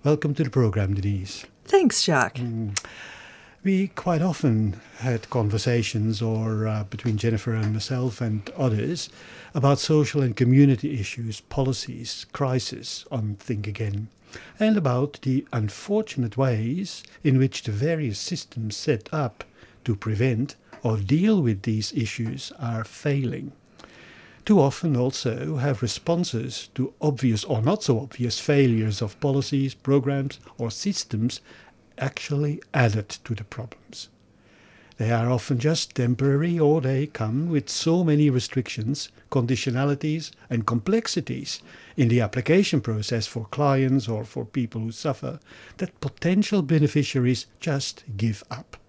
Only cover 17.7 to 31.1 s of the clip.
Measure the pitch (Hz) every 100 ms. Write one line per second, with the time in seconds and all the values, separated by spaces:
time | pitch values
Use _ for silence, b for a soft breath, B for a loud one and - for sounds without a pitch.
17.7 | 104 147 160 139 98 - 180 - - 107
18.7 | - - 117 - 156 127 - - b b
19.7 | b - 104 113 104 131 110 139 - b
20.7 | - 117 110 98 151 208 208 127 98 113
21.7 | 107 107 151 110 - 113 131 - - 123
22.7 | 113 110 - 151 139 123 143 143 - _
23.7 | b b b b b b b - 202 139
24.7 | - 170 127 127 - 127 117 143 151 139
25.7 | 120 120 - - 170 175 113 113 - -
26.7 | - 135 - 151 131 131 107 - 117 117
27.7 | 208 - 113 127 - 120 - - 143 135
28.7 | 113 107 101 104 - 143 139 135 143 135
29.7 | - - 143 139 139 135 - b - 117
30.7 | - 202 - -